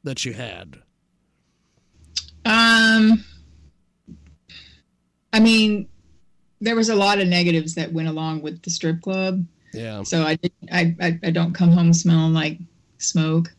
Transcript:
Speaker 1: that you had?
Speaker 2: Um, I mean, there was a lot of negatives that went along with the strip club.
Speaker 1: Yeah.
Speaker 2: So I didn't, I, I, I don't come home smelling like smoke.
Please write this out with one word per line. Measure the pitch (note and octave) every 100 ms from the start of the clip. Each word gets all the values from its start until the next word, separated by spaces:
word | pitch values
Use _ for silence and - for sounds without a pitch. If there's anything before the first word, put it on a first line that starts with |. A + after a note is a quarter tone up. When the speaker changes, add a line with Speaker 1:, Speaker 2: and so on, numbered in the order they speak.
Speaker 1:
that | C#3+ C3
you | C3
had? | A2+ A#2+ F2 F2+ - _ _ _ _ _ _ _ _ _ _ _ _ _ - - _
Speaker 2:
Um, | A3+ A3 A3+ A3+ A3 A3 A3 A3 - - - _ _ _ _ _ - - _ _ _ - - _ _ _ _ _ _
I | A3
mean, | A3 A3 G#3+ G#3 - - _ _ _ _ _ _
there | G#3+ A3+
was | A3
a | G#3+
lot | G3 G3+
of | F#3
negatives | F3 F3 E3 D#3+
that | E3+ D#3+
went | E3 D#3+
along | D#3 D#3+ D#3
with | D3+ E3
the | -
strip | E3 E3 E3
club. | F#3+ F#3+ F#3+ F#3 E3+ _ _
Speaker 1:
Yeah. | A2 A2+ G#2+
Speaker 2:
So | G2+ E3+
I | D#3 D#3+
didn't, | F3+ _ E3
I, | F3 E3+ E3
I, | F3+ E3
I | F3
don't | E3 E3+
come | F3 F3
home | F3 E3+
smelling | E3 F3 E3 D#3+
like | D#3+ D#3 D#3+ F3 _ _ _
smoke. | - E3 D#3 D#3+ E3